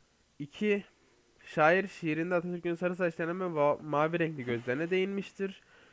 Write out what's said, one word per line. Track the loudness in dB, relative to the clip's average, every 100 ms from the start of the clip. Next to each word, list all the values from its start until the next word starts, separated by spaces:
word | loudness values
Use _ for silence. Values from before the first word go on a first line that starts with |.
| _ _ _ -14
İki, | -12 -2 0 0 -2 _ _ _ _ _ -6
şair | 4 6 6 2
şiirinde | -4 -2 -2 0 0
Atatürk'ün | 0 -4 -4 -2
sarı | -2 0
saçlarına | -2 0 -4 -2
ve | -2 2
va-, | 2 2
mavi | 0 0 2 2
renkli | -2 -2 -4
gözlerine | -4 -2 -2 0
değinmiştir. | 0 0 -4 -8 -8 -8 -8 _ -20 -20